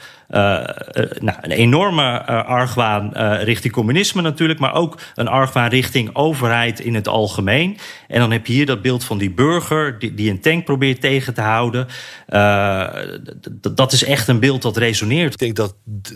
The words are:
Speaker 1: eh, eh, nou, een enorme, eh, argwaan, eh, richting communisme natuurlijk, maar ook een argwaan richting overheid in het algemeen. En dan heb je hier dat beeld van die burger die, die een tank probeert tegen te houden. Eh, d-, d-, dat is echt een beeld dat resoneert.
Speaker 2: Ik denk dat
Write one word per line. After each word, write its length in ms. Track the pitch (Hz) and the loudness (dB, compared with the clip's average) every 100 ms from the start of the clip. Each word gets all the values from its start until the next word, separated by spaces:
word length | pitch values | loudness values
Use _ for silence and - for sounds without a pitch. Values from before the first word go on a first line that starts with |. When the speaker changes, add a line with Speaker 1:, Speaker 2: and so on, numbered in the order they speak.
| - - - | -20 -20 -2
Speaker 1:
eh, 260 | 101 101 | 2 2
eh, 580 | 87 - - - - 110 - | 2 -4 -10 -6 -2 -2 -2
nou, 180 | 107 - | -4 -4
een 100 | 78 | -2
enorme, 680 | 78 117 143 202 165 131 120 | 2 4 6 4 2 0 -2
eh, 280 | - 117 117 | -2 -2 0
argwaan, 680 | 123 127 123 113 104 104 | 0 0 0 2 0 -2
eh, 300 | - 107 104 | -2 0 0
richting 300 | 101 113 120 | 0 0 -2
communisme 480 | - 107 156 196 190 | 0 2 2 2 0
natuurlijk, 380 | 160 - 165 160 | -2 0 0 0
maar 140 | 139 | 0
ook 280 | - 170 - - - | 0 -2 -4 -10 -4
een 120 | 117 | 0
argwaan 420 | 127 131 131 120 | 2 2 2 2
richting 460 | 131 123 135 107 139 | 2 0 -2 -2 0
overheid 640 | 151 147 120 117 117 110 | 0 2 2 2 0 -2
in 160 | 117 113 | -2 -2
het 120 | 104 | 0
algemeen. 720 | 107 104 - 98 127 175 208 - - - | 0 0 0 2 2 0 -4 -12 -18 -4
En 120 | 120 | 0
dan 120 | 120 | 2
heb 160 | 113 113 | 0 0
je 60 | |
hier 120 | 127 143 | 2 2
dat 160 | 120 | 0
beeld 220 | 127 123 | 0 -2
van 140 | - 104 | -2 -2
die 140 | 98 | -2
burger 680 | 90 143 170 165 156 147 113 | 2 2 2 0 -2 -2 -4
die, 140 | 113 | -8
die 160 | 104 107 | -2 -2
een 120 | 92 | 0
tank 240 | 156 165 170 | 0 0 0
probeert 360 | 139 135 127 | 0 0 0
tegen 320 | 135 135 127 | 0 0 -2
te 80 | 117 | -2
houden. 460 | 107 113 120 120 127 - - - - | 0 0 0 -2 -6 -10 -16 -20 -2
Eh, 560 | 104 104 101 101 95 92 50 50 50 - - | 2 4 4 2 0 -4 -8 -10 -12 -14 -18
d-, 200 | - - | -16 -8
d-, 160 | - 104 | -2 2
dat 140 | 131 | 2
is 120 | - | 2
echt 240 | - 131 113 | 2 0 2
een 120 | 120 | 4
beeld 220 | 131 131 | 4 2
dat 160 | 120 107 | -2 0
resoneert. 560 | 117 104 107 151 160 | 0 0 0 0 0
Speaker 2:
Ik 60 | - | -2
denk 160 | 120 110 | -2 -2
dat 200 | 107 - - 104 98 | -4 -6 -14 -12 -12